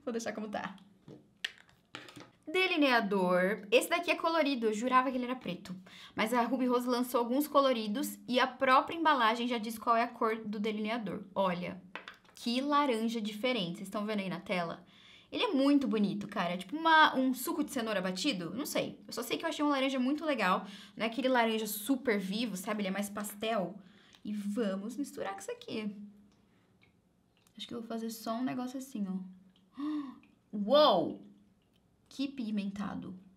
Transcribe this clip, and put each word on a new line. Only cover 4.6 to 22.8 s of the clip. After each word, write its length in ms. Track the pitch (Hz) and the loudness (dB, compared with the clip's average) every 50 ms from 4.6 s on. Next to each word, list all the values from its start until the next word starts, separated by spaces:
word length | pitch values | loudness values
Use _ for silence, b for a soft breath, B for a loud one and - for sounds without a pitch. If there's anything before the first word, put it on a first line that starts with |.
| 226 220 | 0 0
eu 60 | 214 | 0
jurava 360 | 208 240 254 254 254 262 277 | 0 0 4 4 4 4 4
que 80 | 247 262 | 0 -2
ele 80 | 247 | -2
era 100 | 240 254 | -2 -4
preto. 400 | 254 - - 175 175 - - 180 - B B B B B B B | -6 -6 -8 -8 -8 -8 -12 -14 -14 B B B B B B B
Mas 180 | - 208 226 247 | -2 0 2 2
a 80 | 247 233 | 2 2
Ruby 220 | 233 254 254 262 | 2 2 0 2
Rose 220 | 247 247 247 247 247 | 2 2 2 2 2
lançou 320 | 247 240 247 247 - 247 | 0 0 0 0 0 0
alguns 280 | 240 226 247 277 285 285 | 2 2 2 0 0 4
coloridos 720 | - 294 277 269 262 226 214 214 202 262 294 - - - - - | 4 4 6 6 4 2 0 -2 -2 -2 -4 -4 -6 -10 -6 0
e 120 | 240 247 | 2 2
a 80 | 240 254 | 2 2
própria 480 | 247 - 269 262 254 277 302 302 330 | 2 0 4 6 6 6 6 4 -4
embalagem 520 | 330 330 311 302 262 233 214 226 240 240 247 | 0 4 4 4 6 4 4 2 2 0 -2
já 100 | 247 233 | -2 -2
diz 200 | 202 233 226 - | -4 -4 -8 -6
qual 180 | - 254 233 | 0 2 4
é 80 | 226 240 | 4 4
a 40 | 247 | 0
cor 300 | - - 247 220 220 226 | 0 0 0 0 0 -2
do 220 | 220 214 208 214 | -4 -8 -6 -4
delineador. 640 | 202 220 214 214 214 214 220 247 220 196 - - - - - | -2 -2 -2 -2 -2 -2 -2 -4 -4 -6 -8 -8 -10 -8 -2
Olha, 460 | - 196 185 175 175 180 175 185 185 - - - - - - - - _ - - | 0 0 0 0 -2 -4 -6 -8 -10 -14 -16 -16 -16 -16 -16 -20 -20 _ -20 -20
que 260 | - - 240 233 247 | -8 -4 -2 -2 0
laranja 600 | 269 294 294 285 294 277 240 220 226 233 226 233 | 0 2 2 4 4 4 2 2 0 0 -2 -2
diferente. 560 | 208 208 214 - - 254 254 233 180 170 175 - | -4 -6 -6 -2 -2 0 0 0 -2 -4 -4 -8
Vocês 100 | 190 190 | -10 -8
estão 180 | - 220 202 | -6 -6 -4
vendo 160 | 208 220 208 | -2 -2 -2
aí 80 | 190 185 | -2 -4
na 100 | 160 170 | -6 -6
tela? 460 | - - 202 180 175 165 - - B B B B B B B B B B | -4 -4 -2 -2 -2 -4 -6 -10 B B B B B B B B B B
Ele 120 | - 285 494 | -4 -2 -2
é 40 | 466 | 0
muito 380 | 370 262 269 277 285 277 254 220 | 2 4 4 6 6 4 4 2
bonito, 400 | 202 220 208 185 160 - - - | 2 2 2 0 0 -4 -6 -6
cara. 260 | - 220 185 175 180 | -4 -2 -2 -2 -2
É 40 | 180 | -4
tipo 180 | - - - | -6 -8 -8
uma, 400 | 311 330 330 320 311 311 - - | -2 2 6 8 8 8 6 6
um 180 | 254 262 262 254 | 2 0 0 0
suco 300 | - - 349 330 349 277 | -2 -4 -4 -2 -2 -2
de 80 | - | -4
cenoura 300 | - 262 226 226 214 190 | -4 -6 -4 -2 -2 -2
batido. 520 | 185 185 185 185 - 294 254 185 175 165 180 | 0 -2 -2 0 0 0 0 0 -4 -6 -6
Não 100 | 226 302 | -6 -8
sei. 340 | 320 - - 156 - - - - | -4 -4 -4 -4 -4 -8 -12 -16
Eu 80 | - - | -10 -8
só 80 | - | -8
sei 160 | 240 - 330 320 | -6 -4 -4 -4
que 60 | 339 | -4
eu 60 | 330 | -4
achei 140 | 311 - 302 | -4 0 0
um 60 | 294 | 0
laranja 300 | 285 269 262 269 262 269 | 2 2 0 0 0 0
muito 240 | 247 254 294 302 330 | 0 0 0 0 0
legal. 420 | 311 294 226 208 185 185 208 202 B B B B B B | -2 0 0 2 2 2 0 -2 B B B B B B
Não 100 | - 208 | -4 -4
é 40 | 226 | -4
aquele 180 | 226 - 240 262 | -2 0 0 2
laranja 400 | 262 247 233 226 220 220 220 208 | 4 4 4 4 2 0 -2 -4
super 500 | 214 - - - 277 262 - - 214 202 | -6 -8 -2 -2 -2 0 2 0 0 0
vivo, 380 | 185 185 185 220 247 233 180 | 0 -2 -2 -2 -2 -4 -4
sabe? 260 | 180 - - 214 214 | -6 -4 -4 -4 -2